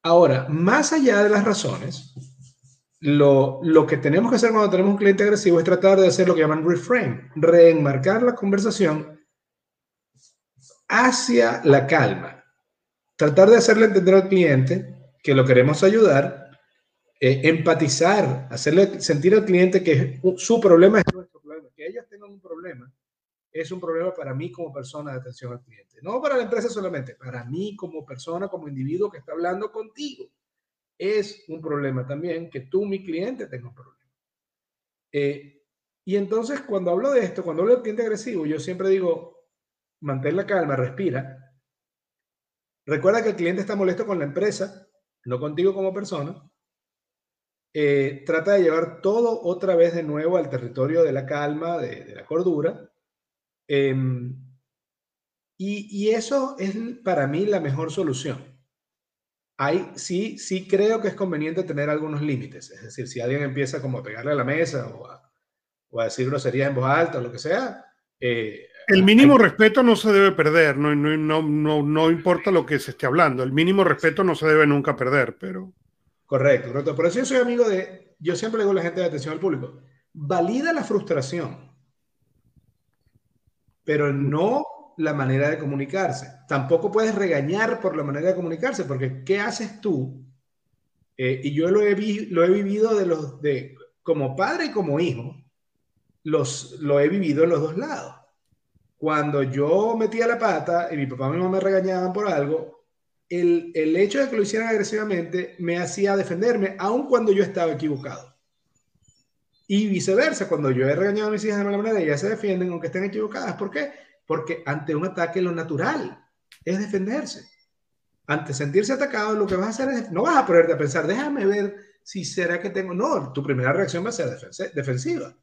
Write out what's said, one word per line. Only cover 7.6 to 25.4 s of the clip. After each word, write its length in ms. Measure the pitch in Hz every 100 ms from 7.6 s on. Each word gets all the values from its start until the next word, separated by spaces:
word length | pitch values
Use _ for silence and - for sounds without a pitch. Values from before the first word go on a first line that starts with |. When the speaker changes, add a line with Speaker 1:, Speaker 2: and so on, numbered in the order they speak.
| 170 160 143 135 143 214
Speaker 1:
la 100 | 247
conversación 880 | 240 196 196 214 - 175 151 151 - _ _ _ _ _ _ _ _ _ _ _ _ _ _ - _ -
hacia 760 | 214 254 254 - 240 226 - 156
la 200 | 139 135
calma. 560 | 160 110 92 - - _ _ _ _ _ _ _ -
Tratar 340 | 151 143 202
de 80 | 226
hacerle 280 | - 220 220
entender 300 | 190 180 190
al 120 | 190
cliente 840 | 190 165 131 131 190 - - - _
que 100 | -
lo 120 | 135 127
queremos 380 | 127 135 151
ayudar, 680 | 190 220 202 139 92 - - - _ _ _ _ _ _
eh, 220 | 131 135
empatizar, 1040 | 143 165 175 156 151 - 170 208 151 127 -
hacerle 480 | - 151 170 190 -
sentir 340 | - 147 170
al 120 | 208 190
cliente 380 | 180 185 180
que 360 | 170 139 - - 185 185
su 220 | - 233
problema 400 | 202 165 190 214
es 60 | -
nuestro 260 | 185 180 _
problema, 280 | 147 160 135 _
que 120 | 160
ellos 180 | 226 -
tengan 200 | 202 202
un 120 | 202
problema, 500 | 180 165 180 135 131 _ _ _ _ _ _
es 200 | 156 160
un 80 | 180
problema 340 | 165 165 180
para 200 | 180 139
mí 180 | 131 170
como 220 | - 165
persona 380 | 139 131 151 147
de 80 | 131
atención 340 | 127 -